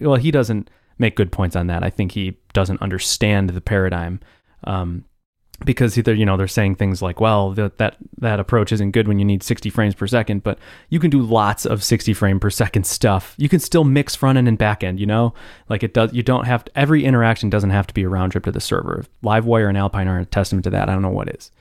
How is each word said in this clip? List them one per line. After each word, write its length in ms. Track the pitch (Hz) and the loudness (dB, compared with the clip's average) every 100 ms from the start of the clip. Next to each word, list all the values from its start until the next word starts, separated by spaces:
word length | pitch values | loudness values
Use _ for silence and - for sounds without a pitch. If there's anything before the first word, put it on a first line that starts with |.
well, 160 | 143 131 | 0 2
he 140 | 156 | 2
doesn't 400 | 143 117 107 - _ _ - | 2 0 -2 -6 _ _ -2
make 160 | 113 | 0
good 160 | - 90 | 0 -2
points 240 | - 90 | 0 -2
on 140 | 90 87 | -2 -2
that. 160 | 87 | -2
I 60 | 90 | -4
think 220 | - 95 | -2 -4
he 260 | 104 92 - _ | -4 -6 -8 _
doesn't 280 | - 95 95 | -2 0 -2
understand 680 | 101 92 - - 107 101 95 | -4 -4 -4 0 2 2 0
the 100 | 90 | -4
paradigm, 580 | - 101 92 87 85 95 - _ _ _ | -2 0 0 -2 -6 -10 -14 _ _ _
um, 400 | - 95 90 87 - _ _ _ _ - | -6 -6 -6 -8 -12 _ _ _ _ -6
because 340 | - 131 120 117 | -2 0 0 2
either, 160 | 113 | 0
you 100 | 107 | 2
know, 120 | 104 95 | 2 2
they're 100 | 95 | 0
saying 300 | - 101 98 | 0 0 2
things 260 | 98 90 | 0 0
like, 180 | 92 - | -4 0
"Well, 300 | 110 104 98 | 2 2 0
that, 240 | 98 101 - | -2 -4 -2
that, 180 | 110 - - - | -4 -4 -16 -6
that 200 | 117 104 | -2 -2
approach 320 | 95 117 104 | 0 0 2
isn't 220 | 107 101 | 0 0
good 160 | 113 107 | 0 2
when 100 | 101 | 2
you 60 | |
need 180 | 101 98 | 2 0
sixty 280 | - 117 107 | -2 -4 -4
frames 240 | 117 104 | 0 0
per 120 | - 101 | 0 -2
second," 380 | 120 110 101 | 0 0 -2
but 140 | 104 - - - _ | -4 -6 -10 -20 _
you 120 | 156 | 0
can 100 | 165 | 2
do 100 | 143 | 2
lots 460 | 113 113 104 - - | 4 2 2 0 -2
of 160 | 107 | -2
sixty 300 | - 113 - | 0 0 0
frame 260 | 101 98 95 | 0 2 2
per 120 | 101 | 0
second 340 | - 101 104 90 | 0 0 -2 -2
stuff. 480 | - 113 95 - - | 0 0 0 -4 -4
You 100 | 143 | 2
can 100 | 170 | 2
still 240 | - 170 | 2 2
mix 320 | 143 139 139 | 4 2 0
front 240 | - 135 131 | 0 2 4
end 80 | 123 | 2
and 100 | 110 | 2
back 280 | 107 104 | 0 0
end, 160 | 95 92 | -4 -2
you 60 | 101 | 0
know? 280 | 110 117 - - - - | 2 0 -2 -14 -16 -8
Like, 140 | 107 | -4
it 120 | 110 | -2
does, 180 | 117 113 | 0 0
you 100 | 120 | 0
don't 240 | 117 127 123 | 0 0 0
have 180 | 120 | -2
to, 140 | - 139 | -2 -2
every 260 | 139 156 | 2 2
interaction 460 | 135 123 113 110 104 | 4 4 4 2 0
doesn't 200 | 104 101 | 0 2
have 180 | 98 95 | 2 0
to 60 | |
be 100 | - | -2
a 40 | 92 | -2
round 240 | 95 92 | 0 -2
trip 120 | 92 | -2
to 80 | - | -4
the 80 | - | -4
server. 440 | - - - - - _ | -2 -2 -2 -6 -10 _
Livewire 440 | 107 110 117 113 104 | 0 0 2 2 2
and 80 | 98 | 0
Alpine 300 | 98 98 95 | -2 -2 -2
are 140 | 90 | -2
a 40 | |
testament 380 | 90 101 95 95 | -2 -2 0 -2
to 60 | 95 | -2
that. 180 | 98 101 | -2 0
I 40 | |
don't 100 | 95 | -2
know 80 | 95 | -2
what 180 | 98 95 | -4 -6
is. 220 | - - _ | -10 -18 _